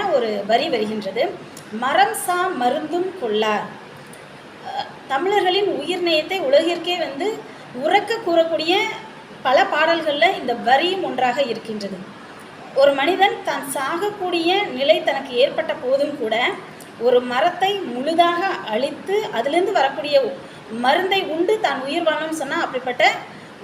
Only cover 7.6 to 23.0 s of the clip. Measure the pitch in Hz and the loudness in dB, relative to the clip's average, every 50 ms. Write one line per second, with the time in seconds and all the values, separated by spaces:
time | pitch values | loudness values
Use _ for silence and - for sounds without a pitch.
7.6 | - - - 247 277 330 370 415 - - 453 440 - 359 339 330 330 330 330 302 | -18 -14 -8 -2 0 4 4 4 2 2 -4 -2 0 2 4 4 4 4 2 -2
8.6 | 311 330 359 415 440 427 - - - - - - - - - - - - 254 320 | 2 2 2 2 2 0 -4 -8 -12 -16 -18 -18 -18 -18 -14 -6 0 2 4 4
9.6 | 392 392 330 294 320 330 339 330 320 311 285 294 320 381 381 - 285 240 233 214 | 4 4 4 2 4 4 2 2 0 -2 0 4 4 2 2 2 -2 -4 -4 -2
10.6 | 202 233 254 285 330 359 381 381 330 262 254 262 254 247 240 294 277 240 220 214 | 2 4 4 4 4 2 0 -2 -2 -4 -2 0 0 0 2 0 0 0 -2 -6
11.6 | - - 214 208 208 190 190 180 190 - - - - - - - - - - - | -6 -8 -8 -6 -6 -8 -8 -10 -12 -14 -16 -18 -18 -18 -18 -18 -18 -18 -18 -18
12.6 | - - - 254 277 285 277 269 277 330 370 370 381 403 - - - 330 285 277 | -14 -4 2 6 6 6 6 4 2 2 4 4 4 2 2 0 -4 -4 -4 -4
13.6 | 262 269 - 294 269 277 330 349 403 415 403 - 370 359 349 349 330 339 370 403 | -4 -6 -6 -4 -4 -2 -2 -2 -2 -2 -4 -4 -4 -2 0 0 2 2 2 2
14.6 | 403 359 254 254 277 294 330 320 320 339 277 269 269 269 247 240 262 - - 339 | 0 -2 -4 -2 4 4 4 4 4 0 -2 -2 -4 -4 2 2 2 2 2 -2
15.6 | - - 294 - - 247 269 277 285 302 - - 240 220 220 226 247 339 403 - | -2 -4 -4 -4 -2 0 2 2 2 0 -2 -4 -2 0 0 2 0 0 -2 -4
16.6 | - - - - - - - - 226 247 247 247 247 247 247 254 311 349 349 - | -10 -16 -16 -18 -18 -16 -8 0 2 4 4 4 4 2 0 2 2 0 2 2
17.6 | 381 392 403 392 349 254 233 247 269 311 330 330 339 339 339 349 392 392 269 - | 0 0 0 -2 -4 -6 -6 -4 -2 -2 2 4 4 4 4 0 0 -2 -2 -4
18.6 | - 214 214 226 262 302 302 - - - 392 427 415 - 247 226 233 285 302 349 | -4 -4 -2 -2 -2 -2 -4 -6 -6 -2 -2 -2 -2 -2 -2 -2 -2 2 2 2
19.6 | 381 427 392 339 285 269 269 311 285 294 285 277 254 208 - - - - - - | 2 2 2 2 2 2 0 -2 -4 2 2 4 2 2 -4 -8 -12 -16 -18 -18
20.6 | - - 220 233 247 254 294 349 370 381 392 392 339 285 311 330 359 427 427 427 | -14 -10 -6 -2 2 2 2 4 2 2 0 0 0 -2 -2 0 2 2 2 2
21.6 | - 302 277 262 262 277 311 339 339 320 302 302 311 320 320 311 285 277 311 339 | 2 0 -2 -2 -4 -4 -2 0 0 0 0 0 -2 -4 -6 -6 -6 -4 -2 -4
22.6 | 294 - 269 254 247 254 240 - | -4 -2 -4 -6 -4 -4 0 4